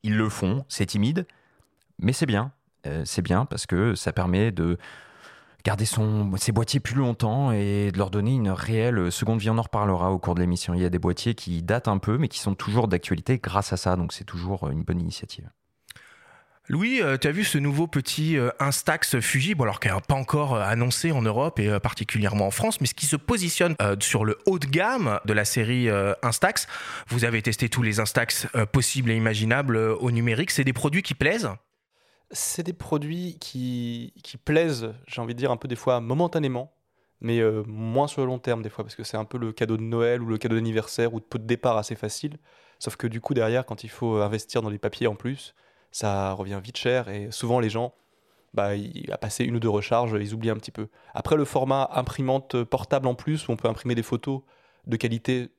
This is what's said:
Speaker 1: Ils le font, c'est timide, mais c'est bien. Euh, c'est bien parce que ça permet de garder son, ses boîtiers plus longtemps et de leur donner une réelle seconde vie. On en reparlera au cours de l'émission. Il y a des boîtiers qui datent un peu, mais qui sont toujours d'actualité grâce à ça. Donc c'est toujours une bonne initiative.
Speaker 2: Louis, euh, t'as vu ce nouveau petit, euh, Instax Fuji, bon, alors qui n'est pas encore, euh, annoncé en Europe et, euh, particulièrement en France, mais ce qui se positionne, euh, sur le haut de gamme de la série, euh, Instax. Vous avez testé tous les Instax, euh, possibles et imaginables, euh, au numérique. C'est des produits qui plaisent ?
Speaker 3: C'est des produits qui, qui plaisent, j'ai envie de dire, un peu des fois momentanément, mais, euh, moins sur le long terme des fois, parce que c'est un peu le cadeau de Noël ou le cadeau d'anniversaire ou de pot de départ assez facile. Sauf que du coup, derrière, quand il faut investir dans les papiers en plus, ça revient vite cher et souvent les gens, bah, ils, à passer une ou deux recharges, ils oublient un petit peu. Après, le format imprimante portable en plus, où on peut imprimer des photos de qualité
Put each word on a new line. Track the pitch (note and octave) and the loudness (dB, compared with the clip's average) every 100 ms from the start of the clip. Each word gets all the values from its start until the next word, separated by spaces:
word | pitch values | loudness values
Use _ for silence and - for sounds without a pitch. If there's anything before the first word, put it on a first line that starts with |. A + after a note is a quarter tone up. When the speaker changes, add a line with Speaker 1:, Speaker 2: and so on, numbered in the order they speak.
| G#2+ | 2
Speaker 1:
Ils | G#2+ | 2
le | A2 | 2
font, | - F#2+ B2 C3+ | 0 0 0 -4
c'est | - | -4
timide, | G2+ G#3 A2 E3 F3 _ _ _ _ _ _ - | -2 2 2 0 -4 _ _ _ _ _ _ -2
mais | F#2 | 0
c'est | B2+ D3 | 2 2
bien. | G#2 B2+ - _ _ C#3+ | 2 0 -8 _ _ -6
Euh, | D#2+ - | -4 -2
c'est | - | -2
bien | E2+ F2+ C3 | 2 2 2
parce | - | -4
que | - F2+ A2+ | -2 2 2
ça | F#2 - | 0 -2
permet | - F2+ F2+ A2+ | 0 2 4 2
de | F2+ E2+ E2+ - - - - - - _ _ | 2 0 0 -6 -20 -20 -20 -20 -20 _ _
garder | - G2+ A2 | -2 0 0
son, | - G#2+ G#2+ G2+ F#2+ | 2 2 2 0 0
ses | - | 2
boîtiers | A2 A2 C3 | 2 2 0
plus | - B2+ | 0 0
longtemps | B2+ A2+ A2+ B2 C#3 | 0 2 0 2 2
et | G#2+ G2+ G2+ G2+ | 2 2 2 2
de | F2+ | 2
leur | G2 | 0
donner | G2+ G#2 | 2 2
une | C3 G#2 | 2 2
réelle | F#2 - A2+ A#2 A#2 F2 | 0 0 2 2 2 0
seconde | - G#2 A2+ | 0 0 2
vie. | G#2 | 2
On | A2+ | 0
en | |
reparlera | A2+ A2 G#2 F#2 F2+ | 0 0 2 2 2
au | F#2 | 2
cours | - | 0
de | F2 | 2
l'émission. | F2+ F2 - | 2 2 0
Il | F2 | 0
y | |
a | F2+ | 2
des | F2 | 2
boîtiers | F2+ F2 A#2 | 0 0 -2
qui | A2 - E2+ | -2 -4 -4
datent | E2+ A#2 A#2 | 0 0 2
un | G2 | 0
peu, | G#2 A#2+ | 0 0
mais | C#3+ | 0
qui | - | -2
sont | - | -4
toujours | F#2+ - A2 A#2 | -2 0 2 2
d'actualité | F2+ - E2 - C3 | 0 0 -2 0 -2
grâce | - F#2 G2+ | 0 -2 0
à | F2 | -2
ça. | - F2+ | 0 0
Donc | E2 | -2
c'est | - | -6
toujours | - F2 F2 G2 D2+ | -10 -6 -4 -2 -2
une | D2+ | -4
bonne | E2 F2 | -2 -2
initiative. | E2 - - - F2 _ _ _ _ - - - - - _ _ - | -2 -8 -12 -14 -18 _ _ _ _ -20 -20 -20 -20 -20 _ _ -4
Speaker 2:
Louis, | D3+ A3+ C4 | -2 0 2
euh, | D#3+ C3+ | 2 2
t'as | D3+ | 0
vu | D#3+ | 0
ce | G#3 D3+ | 0 2
nouveau | C#3+ C#3 E3+ | 2 2 0
petit, | C#3+ C3 - D#3 D#3 | 0 -2 -2 2 2
euh, | B2 - | 2 0
Instax | C#3 C3+ - D#3 - B2+ | -2 0 0 0 2 0
Fuji, | - C3+ D3+ | 2 0 2
bon, | F3+ | 2
alors | A2+ F#2 | 2 2
qui | - | 0
n'est | F#2+ | 0
pas | - | 0
encore, | C#3 B2+ D3+ D3 | 0 2 0 2
euh, | A#2 | 0
annoncé | G2 A2+ B2 - E3 | 2 2 2 2 2
en | C#3+ | 2
Europe | A2 G#2+ D#3 C#3 | 2 2 0 2
et, | G#2 | 2
euh, | G#2 | 2
particulièrement | G#2+ - G#2+ G#2+ G#2 G#2 G2 | 0 -2 -2 2 2 2 0
en | |
France, | - A3 - | 2 0 0
mais | C3 | -2
ce | |
qui | - | 0
se | D3 D3 | -2 0
positionne, | - A#3+ F3 - F3 D#3 | 0 0 0 2 2 4
euh, | G#2 G2 | 2 2
sur | - A2+ | 0 2
le | G#2+ G#2+ - | 2 2 0
haut | F#3 | 0
de | |
gamme | C#3 D3 G#3 C4 D3 G#2 G2+ | 2 2 2 2 0 0 2
de | |
la | G#2+ | 2
série, | G#2 - A2 B2+ A#2+ | 2 0 0 2 2
euh, | G2+ G2 F#2+ | 2 2 0
Instax. | A#2+ - F#3 - - - - - - | 0 2 2 0 -6 -10 -10 -12 -4
Vous | A#2+ A#2+ | 0 2
avez | A2+ | 2
testé | A#2 G#2 A#2+ | 0 0 0
tous | - | 2
les | A2+ G#2 | 2 2
Instax, | G#2+ - A#2 - - | 0 0 0 -2 -2
euh, | B2 | -2
possibles | G#2+ C#3 B2 C#3 A#2+ | 2 2 2 0 2
et | |
imaginables, | A2+ A2+ G#2+ A2 B2+ C3+ A#2 | 2 2 2 2 2 2 2
euh, | A2 A2 | 2 2
au | B2 | 0
numérique. | A#2 A#2+ A2+ F#3 | 2 2 0 0
C'est | - | 2
des | C3+ | 2
produits | B2 D3 E3 | 2 0 0
qui | - | -2
plaisent ? | C#3 C3+ A3 D#3+ F#2+ _ _ _ _ _ _ _ | 0 2 2 -4 -6 _ _ _ _ _ _ _
Speaker 3:
C'est | - - - | -6 -6 -4
des | E3+ | -6
produits | F3 - D#3 D3 E3+ F3+ - | -8 -2 -2 0 -6 -6 -10
qui, | - C3 B2+ B2 A#2+ A#2 A#2+ - | -10 -6 -4 -4 -4 -6 -10 -16
qui | - - | -18 -10
plaisent, | - D#3 E3 B2+ A2+ A2+ - | 0 2 2 0 -6 -10 -12
j'ai | - | -8
envie | A#2 | -6
de | A#2+ | -2
dire, | C3 | 0
un | A#2 | -2
peu | C3 | -4
des | A#2+ | -4
fois | - B2 | 2 0
momentanément, | A#2 C#3 F3 E3+ C#3+ B2 C3+ _ _ _ _ _ | 2 0 2 0 0 -2 -8 _ _ _ _ _
mais, | A2+ A#2 | 0 4
euh, | A2 A2 A2 | 4 2 -4
moins | G#2+ A2+ B2 C#3+ | -6 -2 0 0
sur | - | 0
le | C3 | -2
long | B2+ | -2
terme | B2 A#2 | -2 -2
des | G#2+ | -4
fois, | - | -8
parce | A2 | -10
que | - | -10
c'est | A#2 A2 | -8 -6
un | A2 | -6
peu | B2 | -4
le | A2+ | -6
cadeau | A2 A2+ A2+ | -2 0 0
de | |
Noël | A2+ A#2 A#2 B2 | 0 2 2 2
ou | A#2 | 0
le | A2 | -2
cadeau | A2+ | 2
d'anniversaire | A2+ A2+ A2 G#2+ - A#2 | 2 2 0 -2 0 0
ou | A2+ | 0
de | - | -6
pot | A#2 | -8
de | A2 | -2
départ | A#2+ B2+ A2 | 2 2 2
assez | G#2 | 0
facile. | A2+ G#2+ - D3 D3+ _ _ _ _ | -6 -6 -6 -8 -10 _ _ _ _
Sauf | - - | -10 -4
que | A#2+ | -4
du | A2+ | -4
coup, | - | 0
derrière, | B2+ A2 B2 B2+ | 2 2 2 -2
quand | G#2+ | -10
il | A2+ | -12
faut | - A#2+ G#2+ | -4 0 2
investir | G#2 G#2+ - A#2+ | 2 0 -2 -2
dans | A2 | -2
les | G#2 | -4
papiers | G#2+ - A#2 | -4 0 -2
en | |
plus, | G#2 B2 C3+ - _ _ _ _ - | -2 -6 -8 -12 _ _ _ _ -4
ça | G#2+ G2 G2 | -2 0 -2
revient | F#2+ G2 G2 | -4 -6 -8
vite | G#2 - | -10 -4
cher | B2 B2+ A2 | 0 0 -2
et | G2+ G#2 | -8 -8
souvent | - A#2+ B2 | -6 0 2
les | A2+ | 2
gens, | A2 B2+ _ _ _ _ _ _ | -2 -6 _ _ _ _ _ _
bah, | - G2+ | -2 0
ils, | G#2 G2+ - - | -2 -6 -10 -8
à | - | -6
passer | A2 - | -6 -2
une | B2 | -2
ou | A#2 | 0
deux | A2+ | 2
recharges, | G#2 G2 A#2 A#2+ G#2+ | 0 2 2 2 -2
ils | G#2 | -4
oublient | A2+ A2+ | -4 -4
un | A2 | -4
petit | - | -8
peu. | - A2 _ - | -10 -10 _ -12
Après, | - - D#3 | -8 0 2
le | |
format | C#3+ C#3 C3 C3+ C3+ | 2 0 2 0 0
imprimante | D3 B2+ - C3 C3+ C3+ - | -2 -4 -2 0 0 0 -4
portable | A#2 - - C#3 C3 | 0 -2 0 0 0
en | |
plus, | B2 - D#3 - | -2 -4 -4 -2
où | |
on | A#2 | 0
peut | A2+ | 0
imprimer | A2 B2 | -2 -2
des | A#2 | -2
photos | A2 A#2+ - C3+ _ _ _ _ - | -2 -4 -4 -8 _ _ _ _ -4
de | A#2 | -2
qualité | A#2+ A2+ - B2+ B2 | 0 -2 0 -2 -2